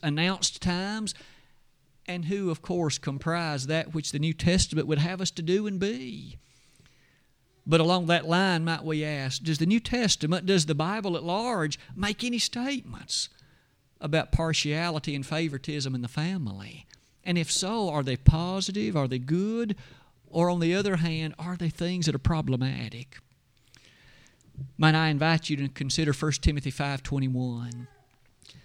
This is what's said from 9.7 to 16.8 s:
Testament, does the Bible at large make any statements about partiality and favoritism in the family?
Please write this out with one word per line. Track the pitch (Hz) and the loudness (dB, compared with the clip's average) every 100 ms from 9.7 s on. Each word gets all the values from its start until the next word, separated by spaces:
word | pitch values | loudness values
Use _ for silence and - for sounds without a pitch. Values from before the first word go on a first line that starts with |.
| 226 | 4
Testament, | - 240 220 - 151 180 185 | 2 0 2 2 0 0 2
does | 190 151 | 2 2
the | 147 | 0
Bible | 165 214 202 165 | 0 -2 -2 -4
at | |
large | 170 196 240 202 156 - - 190 | -2 -2 0 -2 -2 -4 -12 -6
make | 202 214 | -4 -2
any | 247 240 | -4 -2
statements | - 240 269 277 - - - - - _ - _ _ _ _ - | -2 -2 -4 -4 -8 -14 -6 -6 -6 _ -20 _ _ _ _ -10
about | 151 160 - | -2 0 2
partiality | - 165 160 147 156 170 156 156 139 | 0 2 0 0 -2 -2 -2 -4 -4
and | 131 | -4
favoritism | 160 160 135 - 147 131 127 | -2 -2 -4 -6 -4 -2 -4
in | |
the | 120 | -4
family? | 151 165 190 113 98 107 - | -4 -2 -2 -4 -6 -12 -16